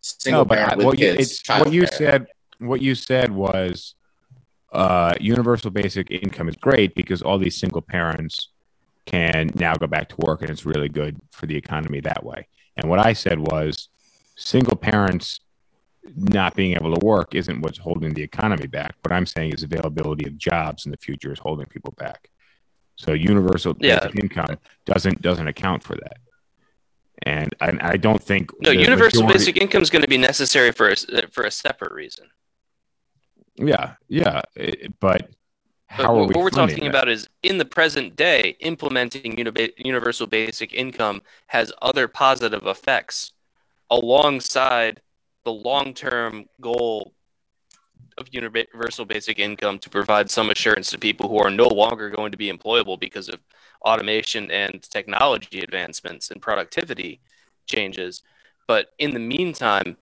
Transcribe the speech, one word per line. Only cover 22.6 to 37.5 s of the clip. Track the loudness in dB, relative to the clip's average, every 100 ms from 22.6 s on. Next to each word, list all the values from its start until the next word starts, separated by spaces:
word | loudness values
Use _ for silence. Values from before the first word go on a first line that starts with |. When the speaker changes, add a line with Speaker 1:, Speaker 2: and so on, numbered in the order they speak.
| _ _ _ -8
Speaker 2:
So | -2
universal | 0 4 4 4 2 0 0
Speaker 3:
Yeah. | 2 2
Speaker 2:
basic | 2 -2
income | -4 -4 -6 -6 _ _ -2
doesn't, | 0 2 0
doesn't | 0 0 -2
account | -4 -2 -2
for | -6
that. | -10 -10 -18 _ _ _ _ _ _ _ _ _ -8
And | -4 -2 -2 -2
I, | -2 0 0
I | 2
don't | 4 2
think | 2 0 0 0
Speaker 3:
No, | 4
Speaker 2:
the | 6
Speaker 3:
universal | 6 8 6 6
Speaker 2:
majority | 6 6
Speaker 3:
basic | 4 2
income | 2 4
is | 4
gonna | 4 4
be | 4
necessary | 4 2 2 4 4
for | 6 4
a |
s-, | 4 0 -2 -2
for | -4
a | -4
separate | -2 -4 -4 -8
reason. | -10 -16 -18 _ _ _ _ _ _ _ _ _ _ _ _ _ -4
Speaker 2:
Yeah, | 0 0 -2 -10 _
yeah, | 0 2 0 -6 -8
it, | -6 -6 -10 -2
but | 0 2 -2 _ _ _ _ _ _ -2
Speaker 3:
But | 2
Speaker 2:
how |
are | 4
Speaker 3:
what, | 4
Speaker 2:
we |
Speaker 3:
what | 2
we're | 2
Speaker 2:
funding | 2 2 0
Speaker 3:
talking |
Speaker 2:
that? | 0 0
Speaker 3:
about | 2
is | -2 -6 _
in | -2